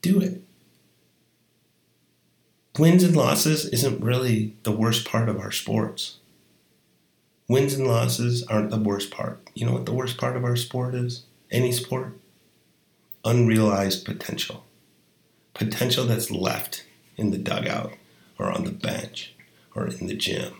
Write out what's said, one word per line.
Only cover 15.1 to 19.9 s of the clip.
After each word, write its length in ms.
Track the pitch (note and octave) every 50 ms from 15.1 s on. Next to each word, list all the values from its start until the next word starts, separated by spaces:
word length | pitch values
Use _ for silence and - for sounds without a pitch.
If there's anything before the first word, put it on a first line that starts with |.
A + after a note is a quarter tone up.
| _ _ _ _ _ _ _ _ _
Potential 540 | - A2+ A2 G#2+ - B2+ B2 A#2+ - C3
that's 240 | A#2+ A#2+ A#2 - -
left 540 | G#2 - - - - - - - - - - - _ _ _ _ _ -
in 120 | A2 G2+
the 60 | F#2
dugout 560 | F#2 - - - - - - - - - - - - _ _ _ _ _ _ _ _
or 120 | - G1+
on 140 | G1+ - -
the 60 | -
bench 640 | - - - - - - - - - - - - - _ - _ _ _ _ _ _
or 140 | A2 -
in 180 | -